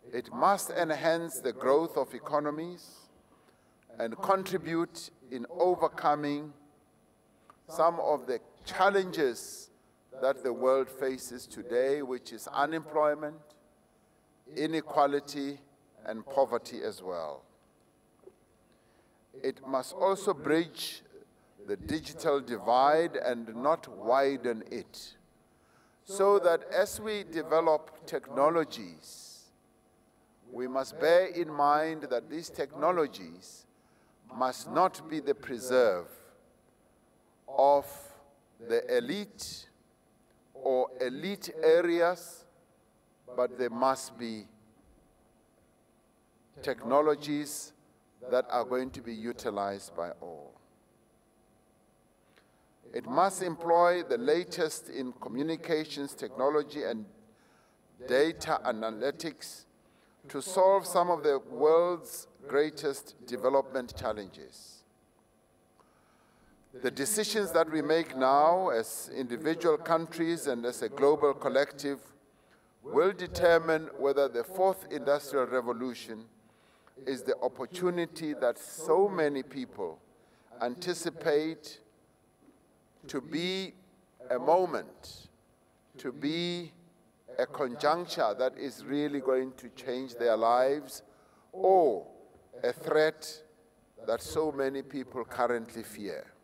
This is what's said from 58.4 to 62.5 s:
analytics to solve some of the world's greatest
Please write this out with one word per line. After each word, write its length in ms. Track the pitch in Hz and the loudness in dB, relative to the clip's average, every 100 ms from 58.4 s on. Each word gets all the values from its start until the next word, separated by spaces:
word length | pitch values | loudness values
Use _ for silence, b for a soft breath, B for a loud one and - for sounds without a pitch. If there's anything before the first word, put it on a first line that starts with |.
| 160 156 | -4 -2
analytics 1000 | 127 110 110 107 131 143 165 - - - _ _ b b b b 139 | -2 -4 -6 -4 -6 -4 -10 -10 -18 -18 _ _ b b b b -10
to 140 | 143 | -10
solve 440 | 156 185 190 196 | -2 4 6 6
some 240 | 180 185 175 | 4 2 2
of 140 | 165 | 2
the 160 | 147 135 | 2 2
world's 880 | - 120 151 165 175 170 147 - - _ | -2 2 6 6 4 -2 -8 -16 -16 _
greatest 680 | - | 0